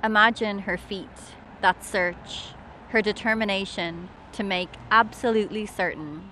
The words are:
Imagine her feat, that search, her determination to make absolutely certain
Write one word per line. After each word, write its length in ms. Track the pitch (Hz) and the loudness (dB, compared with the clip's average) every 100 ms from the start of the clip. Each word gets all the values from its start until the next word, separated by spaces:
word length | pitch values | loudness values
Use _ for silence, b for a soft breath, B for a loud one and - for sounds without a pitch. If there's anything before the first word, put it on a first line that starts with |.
Imagine 560 | 220 214 220 233 220 202 | 2 6 6 6 -2 -4
her 180 | 196 180 | -4 -4
feat, 300 | - 196 165 - - - - - | -4 -10 -10 -16 -18 -18 -20 0
that 200 | 185 185 | 2 2
search, 680 | - 196 180 175 - - - - - - - | 0 0 0 -2 -10 -12 -12 -14 -18 -18 0
her 120 | 226 | 2
determination 1040 | 208 208 226 220 214 196 196 - 170 170 180 - - | 2 0 2 2 2 2 0 -4 -4 -4 -10 -14 -18
to 120 | - | -4
make 240 | 202 185 180 - - | 0 0 -2 -8 2
absolutely 760 | 220 226 - 247 220 202 208 208 | 4 4 2 2 2 2 -2 -8
certain 560 | - 180 - 151 151 196 | -2 -2 -2 -10 -12 -14